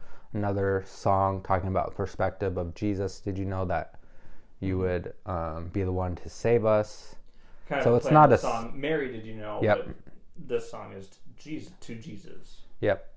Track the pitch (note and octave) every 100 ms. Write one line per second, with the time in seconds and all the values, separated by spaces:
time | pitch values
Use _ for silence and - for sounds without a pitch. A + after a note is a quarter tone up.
0 | - - - G#2+ G2+ G2 G2 F#2+ - -
1 | G#2 F#2+ G2 F#2+ - F#2+ F#2+ F#2 - -
2 | F#2+ - F#2+ - F#2+ F2+ F2 - G#2 G2
3 | F#2+ - G2+ F#2+ G2 F#2+ F2+ E2 - -
4 | - - - - - - F#2+ F#2 F2+ F2
5 | - - - F2 E2 E2 F2 G2+ F#2 F#2
6 | F2+ E2+ - - A2+ A#2 A2 G#2+ G#2+ -
7 | - - - - - - - C#3 B2 A#2+
8 | C#3 D3+ C#3+ A2+ B2+ A#2 A#2 C3+ C#3 D#3
9 | B2+ A2+ A2 G#2+ G#2+ G#2 G#2+ G2+ - -
10 | - - - - C3 A#2 - A2+ G2+ G2
11 | F#2+ - - - D3 D#3 - - - A2+
12 | D#3+ - - - - - - - G2+ -
13 | -